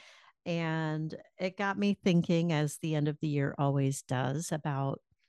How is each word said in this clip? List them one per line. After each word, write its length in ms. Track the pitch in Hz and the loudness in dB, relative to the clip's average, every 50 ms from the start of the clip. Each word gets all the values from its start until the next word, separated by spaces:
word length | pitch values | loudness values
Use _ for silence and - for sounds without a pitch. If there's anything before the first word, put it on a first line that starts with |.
| - - - - - - _ _ - | -20 -20 -20 -20 -20 -20 _ _ -8
and 680 | 175 170 170 165 160 160 160 160 156 156 156 156 156 - - - _ _ - | -4 -4 -2 -2 -2 -2 -2 -2 -2 -2 -4 -4 -6 -8 -10 -14 _ _ -8
it 160 | 185 190 185 | -6 -6 -4
got 220 | - 202 196 190 | -4 -4 -4 -2
me 200 | 202 202 202 196 - - | 0 0 0 0 2 2
thinking, 480 | 202 170 175 165 - 170 165 170 170 | 4 4 4 4 4 2 2 4 2
as 260 | 160 147 151 143 - - | 2 2 2 0 -2 -4
the 140 | - 156 156 | -4 -2 0
end 120 | 147 147 | 0 0
of 100 | 151 147 - | 0 -2 -2
the 80 | - 151 | -2 -2
year 260 | 143 143 139 - - | 0 0 0 0 0
always 440 | - 139 139 139 139 135 135 139 - | 0 2 2 2 2 2 2 0 -2
does, 500 | - - 131 127 131 131 139 156 175 - | -4 -4 -2 -2 0 -2 -2 -4 -4 -4
about 480 | 170 147 - 151 139 135 135 135 - - - _ _ _ _ | -4 -4 -4 -4 -2 -2 -2 -2 -4 -6 -10 _ _ _ _